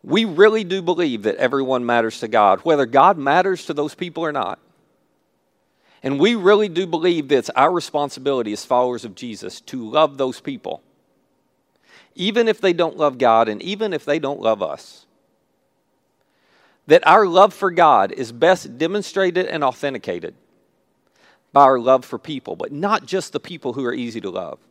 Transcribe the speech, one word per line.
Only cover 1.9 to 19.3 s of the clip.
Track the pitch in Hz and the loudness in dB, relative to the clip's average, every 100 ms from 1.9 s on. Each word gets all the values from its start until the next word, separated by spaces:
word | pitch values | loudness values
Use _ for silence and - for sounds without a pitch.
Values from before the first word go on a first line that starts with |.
| 120 113 - | 0 0 -4
to | 113 | -2
God, | 113 101 92 | 4 4 2
whether | 165 147 127 | 2 0 2
God | 135 170 185 | 4 4 4
matters | 139 165 190 185 - | 0 0 0 -4 -6
to | 147 | -6
those | 147 | -6
people | - 180 160 165 | -8 -12 -8 -6
or | |
not. | 147 98 - _ _ _ _ _ _ _ _ _ _ _ _ _ _ | -6 -8 -10 _ _ _ _ _ _ _ _ _ _ _ _ _ _
And | 135 139 | -6 0
we | 196 | 0
really | 233 185 208 208 | 2 2 2 2
do | 165 185 | -4 -4
believe | 165 175 170 139 | -2 -2 -2 0
that | 135 | 0
it's | - | 0
our | - 147 | 0 2
responsibility | 180 - 147 143 - 135 131 107 | 0 -4 -6 -6 -6 -4 -4 -4
as | 104 - | -8 -2
followers | 123 127 123 117 | 0 0 -4 -12
of | |
Jesus | 90 123 104 - - | -14 -14 -14 -14 -16
to | - 131 110 | -14 -12 -4
love | 139 156 139 | 0 0 0
those | 131 - | -6 -6
people, | - 131 - - _ _ _ _ _ _ _ _ _ _ _ _ _ - | -12 -12 -12 -14 _ _ _ _ _ _ _ _ _ _ _ _ _ -6
even | 185 220 226 | -2 0 0
if | 214 | 0
they | 190 | 0
don't | 170 170 - | 0 -2 0
love | 147 131 | -2 2
God | 123 113 113 | 4 4 2
and | 104 | -2
even | - 202 214 | -8 -6 -6
if | 156 - | -6 -4
they | 156 | -4
don't | 139 143 | -4 -4
love | 107 107 | -2 -2
us. | 85 69 - - _ _ _ _ _ _ _ _ _ _ _ _ _ _ _ _ _ _ - | -4 -8 -16 -20 _ _ _ _ _ _ _ _ _ _ _ _ _ _ _ _ _ _ 2
That | 165 - | 4 8
our | 190 196 | 6 6
love | 170 202 | 6 4
for | - 190 | 4 -2
God | 170 165 120 98 | 4 6 6 2
is | - 117 | -4 -10
best | 117 160 185 143 120 | 0 2 2 -2 -6
demonstrated | 160 202 196 190 190 | -4 -4 -6 -2 -2